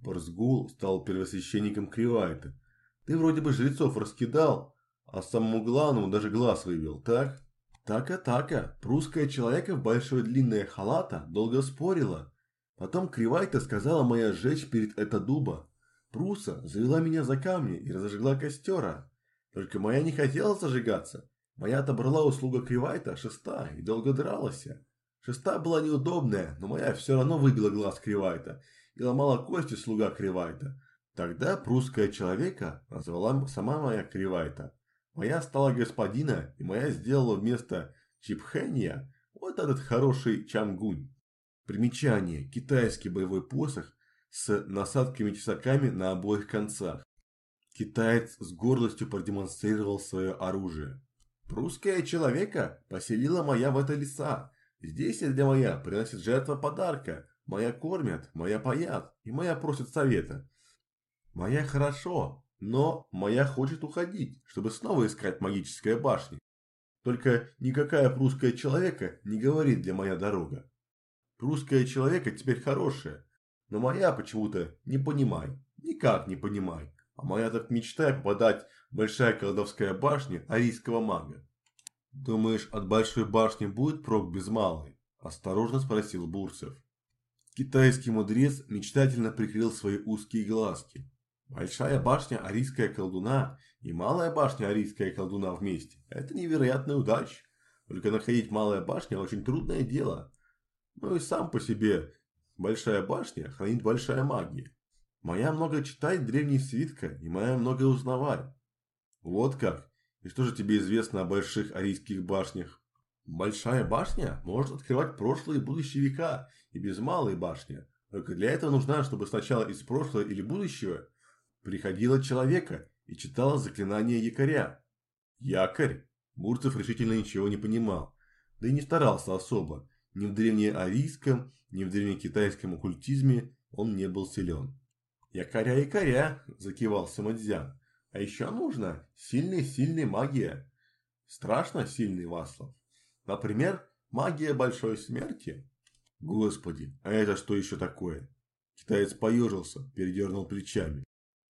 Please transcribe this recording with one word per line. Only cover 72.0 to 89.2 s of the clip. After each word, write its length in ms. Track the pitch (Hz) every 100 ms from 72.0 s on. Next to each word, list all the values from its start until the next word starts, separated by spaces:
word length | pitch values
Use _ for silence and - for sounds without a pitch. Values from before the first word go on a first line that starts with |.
| 135 175 -
теперь 280 | - 131 117
хорошая, 640 | 143 139 160 135 - 71 _ _ _ _ -
но 100 | 107
моя 320 | 127 135 185
почему-то 640 | 131 95 110 104 101 82 -
не 140 | 123 135
понимай, 580 | 139 143 117 85 71 - - _
никак 500 | 320 - 123 95 87
не 80 |
понимай. 580 | 92 104 101 92 82 76 - _
А 100 | -
моя 260 | 139 101 113
так 200 | 113 -
мечта 420 | 117 - - 151
попадать 540 | 135 101 101 113 101 - - _
в 60 | -
большая 360 | 110 - 120 104
колдовская 560 | 98 98 101 - 98
башня 500 | 95 143 143 113 87 -
арийского 520 | 113 120 113 - 117
мага». 460 | 110 85 71 - - _ _ _ - _ _
«Думаешь, 560 | 139 131 110 113 107 -
от 140 | 107 95
большой 380 | 110 110 117 101
башни 400 | 110 110 - 101
будет 360 | 101 147 151
прок 300 | - 110 90
без 160 | 92 95
малой?» 500 | 113 95 78 71 - _ _
осторожно 640 | - - 98 98 113 135
спросил 460 | 135 107 104 90 82
Бурцев. 500 | 98 92 - - - _ _ _ _ _ _ _
Китайский 560 | - 131 135 131 135 120
мудрец 520 | 110 101 113 143 139 -
мечтательно 640 | 104 - 139 135 120